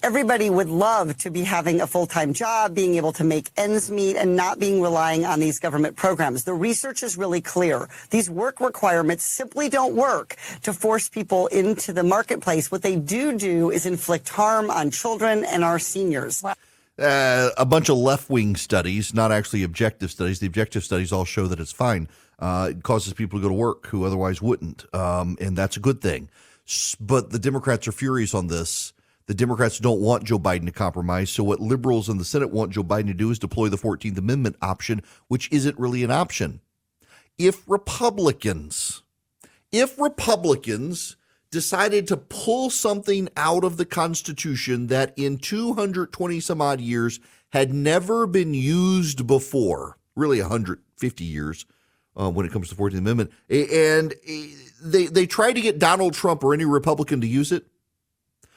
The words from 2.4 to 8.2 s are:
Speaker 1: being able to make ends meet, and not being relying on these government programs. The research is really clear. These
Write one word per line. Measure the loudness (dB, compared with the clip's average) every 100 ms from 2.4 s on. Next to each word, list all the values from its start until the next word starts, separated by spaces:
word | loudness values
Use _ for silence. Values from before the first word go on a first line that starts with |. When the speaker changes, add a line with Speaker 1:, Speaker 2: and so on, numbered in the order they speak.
| -2 0 0
Speaker 1:
being | 2 2 2
able | 0
to | 0
make | 0 0 -2 -2
ends | 0 0 -2
meet, | -2 0 2
and | 2 2
not | 0 -2
being | 0 2
relying | 2 2 2 0
on | 0 0
these | 0 0
government | -2 0 0 0
programs. | 0 2 0 -2 -4
The | -2
research | 0 -2 -4 -6
is | -8 -4
really | -2 -2
clear. | -2 0 2 0 -4 -12 -2
These | -2